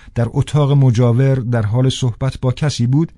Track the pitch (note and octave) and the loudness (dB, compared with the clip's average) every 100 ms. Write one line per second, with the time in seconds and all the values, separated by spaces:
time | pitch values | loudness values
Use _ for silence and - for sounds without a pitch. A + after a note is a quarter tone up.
0 | - - A#2 C#3 C3 D3+ C#3+ C#3+ C3 A2 | -12 -4 -4 -2 -2 0 2 4 4 4
1 | B2 A#2 C3+ C3+ A#2+ A#2+ G#2 A#2 C3 C3 | 2 2 2 0 -2 -2 -2 0 0 0
2 | B2+ - C3+ - B2+ A#2+ D3+ - A#2+ C#3 | -4 -4 -6 -4 -4 -2 -2 -2 0 0
3 | E3+ | -2